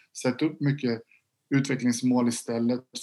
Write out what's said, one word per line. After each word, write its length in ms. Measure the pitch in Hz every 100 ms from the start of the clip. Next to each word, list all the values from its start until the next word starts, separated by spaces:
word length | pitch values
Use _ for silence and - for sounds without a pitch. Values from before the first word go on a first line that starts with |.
| _ -
Sätt 200 | 127 123
upp 200 | 156 151
mycket 400 | 143 143 131 113 - _ _ _ - 139
utvecklingsmål 720 | 139 123 123 117 127 123 120
istället 560 | 117 - 117 117 123 - -